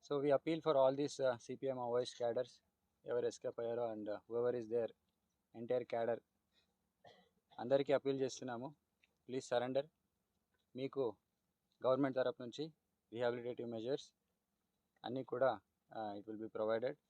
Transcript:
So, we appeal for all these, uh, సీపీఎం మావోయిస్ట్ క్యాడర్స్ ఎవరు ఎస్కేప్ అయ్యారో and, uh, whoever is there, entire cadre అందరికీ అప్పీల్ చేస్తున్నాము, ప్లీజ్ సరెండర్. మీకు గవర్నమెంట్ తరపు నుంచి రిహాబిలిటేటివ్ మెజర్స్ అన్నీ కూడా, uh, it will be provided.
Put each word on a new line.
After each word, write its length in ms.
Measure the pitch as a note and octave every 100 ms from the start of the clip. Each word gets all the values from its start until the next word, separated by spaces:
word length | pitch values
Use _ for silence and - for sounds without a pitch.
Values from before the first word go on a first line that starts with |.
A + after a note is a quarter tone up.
So, 120 | - D3
we 120 | C#3+
appeal 280 | C3+ - E3
for 140 | D#3
all 240 | C#3 C3 C#3
these, 200 | C#3+ -
uh, 160 | C3 A#2
సీపీఎం 380 | - B2 C3+ B2+
మావోయిస్ట్ 400 | A#2+ A#2+ B2 -
క్యాడర్స్ 440 | A#2 A#2 B2 - _ _ _ _ -
ఎవరు 200 | A#2+ A#2
ఎస్కేప్ 340 | - B2+ -
అయ్యారో 340 | A#2 A#2 A#2+
and, 140 | G#2+ G#2+
uh, 120 | G2+ _
whoever 240 | A#2 A#2+ B2
is 60 | A2
there, 240 | A#2+ A2+ - _ _ _ _ _ A2+
entire 300 | A#2 B2+ A#2+
cadre 360 | A#2 A#2 A2 _ _ _ _ _ _ _ _ - - _ _ _ -
అందరికీ 340 | A2+ C#3 C#3+
అప్పీల్ 280 | C3+ C3+ C3+
చేస్తున్నాము, 540 | C3 - B2+ A#2+ C3 D3 _ _ _ _ -
ప్లీజ్ 180 | B2+ -
సరెండర్. 420 | B2 B2 C3 D3 _ _ _ _ _ _ _ _ B2+
మీకు 420 | C3+ C#3 B2 G2+ _ _ _ _ _ _ A#2+
గవర్నమెంట్ 320 | C3 C#3 B2+
తరపు 240 | B2+ A#2+
నుంచి 240 | B2 A2+ D#3+ - _ _ _
రిహాబిలిటేటివ్ 560 | A2 A#2+ A#2+ A#2+ A#2+ A#2+
మెజర్స్ 420 | A2+ A2+ D3 - _ _ _ _ _ _ _ _ _
అన్నీ 200 | G#2 B2+
కూడా, 360 | B2+ B2 C3 G#2 _ _ _
uh, 220 | A2+ A2 G2+
it 80 | G2+
will 160 | A2
be 100 | A2 G#2+
provided. 380 | A2 A2+ B2+ D3+ _